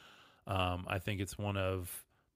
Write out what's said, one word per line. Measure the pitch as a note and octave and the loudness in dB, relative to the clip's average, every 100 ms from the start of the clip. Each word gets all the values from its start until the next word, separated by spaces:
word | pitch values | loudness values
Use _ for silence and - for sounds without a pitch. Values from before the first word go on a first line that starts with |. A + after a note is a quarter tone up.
| - - - - - | -18 -20 -20 -14 -2
Um, | F#2+ F2+ F2+ F#2 | 2 4 2 0
I | G2 | -2
think | G2 G2 | 0 0
it's | G2 - | -2 -2
one | G#2 G2 | 0 2
of | F#2 F#2+ F2+ - - _ _ | 2 0 -2 -8 -12 _ _